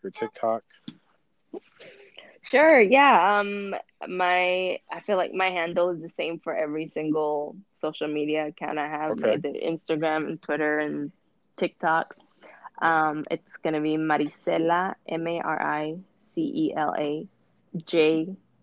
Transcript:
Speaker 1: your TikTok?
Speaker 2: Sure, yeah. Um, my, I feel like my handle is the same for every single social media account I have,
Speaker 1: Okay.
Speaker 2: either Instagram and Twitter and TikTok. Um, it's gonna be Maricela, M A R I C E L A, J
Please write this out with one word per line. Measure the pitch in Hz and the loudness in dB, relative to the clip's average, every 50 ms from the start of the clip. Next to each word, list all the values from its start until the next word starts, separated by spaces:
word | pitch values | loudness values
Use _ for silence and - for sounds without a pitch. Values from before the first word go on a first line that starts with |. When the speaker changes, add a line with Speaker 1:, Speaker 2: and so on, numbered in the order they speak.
| - | -12
Speaker 1:
your | 98 | -12
TikTok? | - - 117 110 - - - 113 113 113 - _ _ _ _ - - _ _ _ _ _ _ _ _ _ _ _ - - - _ _ _ - - - - - - _ - - - - _ _ - | -8 -8 -8 -8 -6 -4 -2 -2 -2 -2 -6 _ _ _ _ -20 -20 _ _ _ _ _ _ _ _ _ _ _ -18 -18 -18 _ _ _ -20 -20 -20 -20 -20 -20 _ -20 -20 -20 -20 _ _ 2
Speaker 2:
Sure, | - 262 302 320 320 254 | 4 6 8 8 10 8
yeah. | 214 185 247 269 285 277 233 175 170 196 208 208 | 8 8 8 8 8 8 8 8 6 6 4 2
Um, | 202 202 202 202 202 196 196 - - - _ _ - - | 2 0 -4 -6 -6 -6 -6 -8 -10 -14 _ _ -10 -8
my, | 185 180 185 180 180 180 180 180 180 185 185 185 - - - _ | -2 0 2 2 2 2 2 2 0 0 0 -2 -4 -6 -8 _
I | - 170 - | -14 -12 -4
feel | - 208 185 | -2 0 0
like | 180 - - | 0 -2 -2
my | 185 190 185 | -2 -2 0
handle | 180 175 165 170 175 175 175 180 | 0 -2 -4 -2 0 0 0 0
is | 175 160 | 0 -4
the | 156 170 | -8 -12
same | - - 160 156 170 165 | -8 -6 -6 -6 -6 -6
for | - 170 156 | -6 -6 -4
every | - 156 151 151 156 160 160 | -2 -2 -2 -4 -6 -6 -6
single | - 156 156 156 151 156 151 151 151 147 147 151 - 185 - _ _ _ | -6 -6 -2 -2 0 0 0 0 -2 -4 -4 -6 -10 -16 -20 _ _ _
social | - 156 151 - 156 151 | -8 -8 -6 -6 -6 -4
media | 151 151 151 151 151 156 151 151 | -2 -2 -2 -2 -2 -2 -2 -4
account | - - 156 151 156 151 | -8 -8 -8 -6 -4 -4
I | 147 151 | -4 -4
have, | 151 147 156 156 156 | -6 -6 -4 -4 -4
Speaker 1:
Okay. | 147 - 110 | -2 0 0
Speaker 2:
either | - 147 - 143 - | 0 0 -2 -6 -6
Instagram | - - - 165 156 - - 165 151 160 156 156 156 151 - | -4 -4 -4 -6 -6 -4 -4 -4 -2 0 0 0 -2 -2 -4
and | 165 160 | -8 -10
Twitter | - - 147 147 156 151 151 151 | -6 -6 -4 -2 0 0 0 -2
and | 151 147 147 147 147 151 - _ _ _ _ _ _ _ _ - | -2 -4 -4 -6 -8 -8 -10 _ _ _ _ _ _ _ _ -6
TikTok. | 202 - - _ - 165 160 165 - - - - - _ _ _ - - - - - - - - | -6 -6 -4 _ -2 0 0 0 -2 -4 -10 -20 -20 _ _ _ -20 -20 -20 -20 -20 -20 -8 -2
Um, | - 165 165 160 156 156 151 151 147 - | 0 2 2 2 2 0 0 -4 -6 -8
it's | - - - _ - - | -12 -14 -16 _ -20 -6
gonna | - 165 156 151 | -4 -2 -2 0
be | 151 156 156 156 | 0 0 0 0
Maricela, | 156 160 151 147 147 147 - - _ 175 170 165 160 165 170 175 185 190 - - _ - | 0 2 2 2 0 -2 -4 -6 _ -2 0 0 2 2 2 2 2 -2 -4 -8 _ -8
M | - 160 165 170 | -6 -6 -4 -4
A | 170 170 | -4 -4
R | - - 156 - | -4 -4 -2 -2
I | - 147 151 151 151 156 160 180 190 - _ _ _ _ _ | -2 -2 -2 -2 -4 -6 -8 -10 -12 -18 _ _ _ _ _
C | 170 | -4
E | 160 - - - 156 151 - | -4 -2 -2 -2 -2 -2 0
L | 156 151 147 - - | -2 -2 -2 -2 -2
A, | 151 147 147 156 170 - _ _ _ _ _ _ _ _ - 170 - | -4 -4 -4 -6 -8 -12 _ _ _ _ _ _ _ _ -12 -10 -8
J | - - 170 156 156 160 160 160 185 190 - _ _ _ _ | 0 2 4 4 4 4 2 0 -4 -8 -12 _ _ _ _